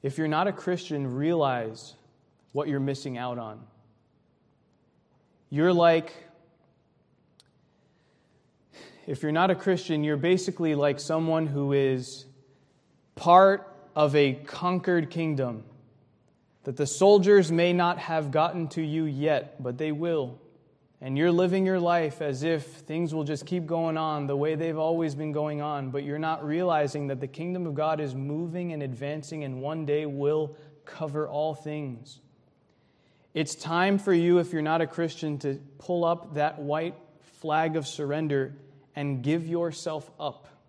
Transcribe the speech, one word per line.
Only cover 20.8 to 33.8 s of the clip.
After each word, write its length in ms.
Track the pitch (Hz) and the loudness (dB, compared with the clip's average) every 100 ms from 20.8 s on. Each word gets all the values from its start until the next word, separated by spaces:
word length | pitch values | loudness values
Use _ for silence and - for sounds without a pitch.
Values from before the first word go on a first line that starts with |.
| _ _ | _ _
And 140 | 131 135 | -6 2
you're 160 | 170 | 4
living 320 | 170 185 190 190 | 4 4 2 2
your 160 | 185 | 2
life 400 | 170 170 156 - | 2 2 0 -2
as 220 | 151 127 | -6 -2
if 200 | 156 160 | -2 -2
things 500 | 139 - - 156 170 | -4 -18 -8 -4 -2
will 120 | 156 147 | -2 -4
just 200 | 147 - | -6 -4
keep 200 | 180 165 | -6 -2
going 320 | 170 165 160 | -2 -2 -2
on 280 | 160 151 139 | -2 -4 -2
the 120 | 139 | 0
way 180 | 151 156 | 0 0
they've 220 | 165 156 | -2 -2
always 380 | 156 165 160 139 | 0 0 -2 -4
been 180 | 156 | -4
going 260 | 151 151 147 | -4 -4 -4
on, 300 | 147 143 135 | -4 -4 -4
but 140 | 139 143 | -6 -6
you're 120 | 147 | -4
not 280 | 160 160 151 | -4 -4 -2
realizing 640 | 156 180 156 147 147 143 | -2 2 2 2 -2 -4
that 120 | 135 | -6
the 80 | 135 | -8
kingdom 400 | 135 170 180 170 | -8 -6 -4 -4
of 80 | 143 | -2
God 240 | 156 156 | -2 -2
is 160 | 147 131 | -4 -6
moving 560 | 139 151 170 175 175 | -6 -6 -6 -6 -6
and 100 | 156 | -6
advancing 600 | 139 120 139 151 143 160 | -8 -6 -6 -8 -8 -10
and 180 | 143 127 | -8 -6
one 240 | 135 160 147 | -6 -6 0
day 200 | 147 156 | 0 0
will 500 | 139 143 156 151 - - - - | -2 0 0 -2 -8 -20 -20 -20
cover 420 | - 156 147 151 | -10 -6 -4 -4
all 280 | 143 156 147 | -2 -4 -4
things. 680 | 151 151 143 117 117 - _ _ _ _ _ _ _ _ _ _ _ | -8 -8 -8 -12 -16 -20 _ _ _ _ _ _ _ _ _ _ _
It's 200 | - 151 | -4 -4
time 440 | - 156 170 | -4 -4 0